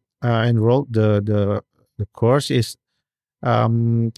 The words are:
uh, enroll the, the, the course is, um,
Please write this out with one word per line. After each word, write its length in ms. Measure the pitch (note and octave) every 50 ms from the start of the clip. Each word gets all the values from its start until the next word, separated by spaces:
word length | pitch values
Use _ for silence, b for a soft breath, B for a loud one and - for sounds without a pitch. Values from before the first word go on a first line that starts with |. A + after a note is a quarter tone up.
| _ _ _ _ -
uh, 220 | A#2+ A#2 A2+ A2+ A#2+
enroll 400 | A#2+ A2+ G#2+ A#2 B2 C#3 C#3+ B2+
the, 320 | A2+ A2 G#2+ G#2+ G#2 G#2 G2+
the, 400 | G#2+ G#2+ G#2 G2+ G2+ G2+ - - _ _ _ _ _ _ -
the 80 | G#2 -
course 440 | _ - A2+ A2+ C3 C#3+ - -
is, 240 | C3 B2 A2+ - - - _ _ _ _ _ _ _ _ _ _ _ _ -
um, 680 | B2 A#2 A2+ A#2 A2+ A#2 A#2 A#2 A#2 A#2 A#2 A#2 A2+ -